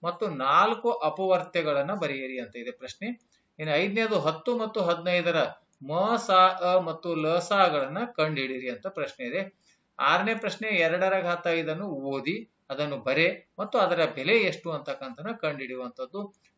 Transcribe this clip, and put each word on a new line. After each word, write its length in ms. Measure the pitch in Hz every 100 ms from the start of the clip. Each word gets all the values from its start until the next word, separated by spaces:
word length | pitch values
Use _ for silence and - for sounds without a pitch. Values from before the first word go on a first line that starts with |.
ಮತ್ತು 260 | 170 175 208
ನಾಲ್ಕು 640 | 139 135 160 214 226 233
ಅಪವರ್ತ್ಯಗಳನ್ನ 1040 | - 156 185 190 180 180 175 151 139 143
ಬರೆಯಿರಿ 440 | 202 147 135 131 127
ಅಂತ 180 | 113 120
ಇದೆ 140 | 120
ಪ್ರಶ್ನೆ. 360 | - 127 - 220 240 _ _ _ -
ಇನ್ನು 160 | 156
ಐದನೇದು 460 | 151 202 214 220 196
ಹತ್ತು 380 | 151 160 247 233
ಮತ್ತು 220 | 220 220
ಹದಿನೈದರ 560 | 175 170 175 180 170 160 120 - _ _
ಮ, 340 | 135 165 208 233
ಸಾ, 320 | - 185 185
ಅ 300 | 180 175 185
ಮತ್ತು 360 | 165 160 175
ಲ, 240 | 160 156 170
ಸಾಗಳನ್ನ 600 | 170 202 180 147 135 180
ಕಂಡುಹಿಡಿಯಿರಿ 640 | 240 - 156 139 131 127 127
ಅಂತ 180 | 120 190
ಪ್ರಶ್ನೆ 400 | 165 139 - 123
ಇದೆ. 380 | 170 196 - _ _ _ -
ಆರನೇ 340 | 139 175 208
ಪ್ರಶ್ನೆ 340 | 214 202 - 220
ಎರಡರ 520 | 185 165 175 190 190
ಘಾತ 240 | 175 170 175
ಐದನ್ನು 380 | 165 156 160
ಓದಿ 680 | 202 139 135 135 127 220 226 _ -
ಅದನ್ನು 260 | 139 147 139
ಬರೆ 520 | 131 143 175 196 - -
ಮತ್ತು 200 | 208 214
ಅದರ 260 | 175 175 156
ಬೆಲೆ 240 | 135 147 226
ಎಷ್ಟು 340 | 190 - 170
ಅಂತಕ್ಕಂಥದ್ದನ್ನ 640 | 147 143 135 131 120 196 226
ಕಂಡುಹಿಡಿಯುವಂಥದ್ದು. 960 | 156 139 127 127 123 131 127 196 202 _ _